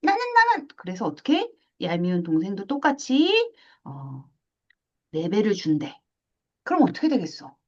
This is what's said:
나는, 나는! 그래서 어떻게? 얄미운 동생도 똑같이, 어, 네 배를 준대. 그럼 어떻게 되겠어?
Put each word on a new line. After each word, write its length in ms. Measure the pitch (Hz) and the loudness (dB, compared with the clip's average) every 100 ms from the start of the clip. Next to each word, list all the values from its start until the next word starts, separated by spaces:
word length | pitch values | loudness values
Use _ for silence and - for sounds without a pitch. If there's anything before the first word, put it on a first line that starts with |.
나는, 180 | 403 392 494 | 0 0 2
나는! 340 | 466 466 440 285 - | 2 4 2 -2 -14
그래서 280 | 180 185 165 | -12 -6 -6
어떻게? 440 | 147 - 320 466 - _ _ | -6 0 0 0 -8 _ _
얄미운 420 | 180 175 175 180 | -4 -2 0 0
동생도 440 | 170 160 180 202 196 | 0 0 0 -6 -4
똑같이, 840 | 285 294 285 - 262 339 427 466 - _ _ | 0 0 -2 0 2 4 2 0 -6 _ _
어, 400 | - 139 135 135 139 _ _ _ _ _ _ _ _ | -16 -12 -12 -14 -16 _ _ _ _ _ _ _ _
네 160 | 156 170 | -6 -2
배를 240 | 196 214 | 2 2
준대. 460 | 196 156 156 - - _ _ _ _ _ _ | 2 0 0 -2 -12 _ _ _ _ _ _
그럼 180 | - 349 | -4 4
어떻게 240 | 254 - 311 | 4 4 0
되겠어? 480 | 269 160 - - _ | 0 -2 -10 -20 _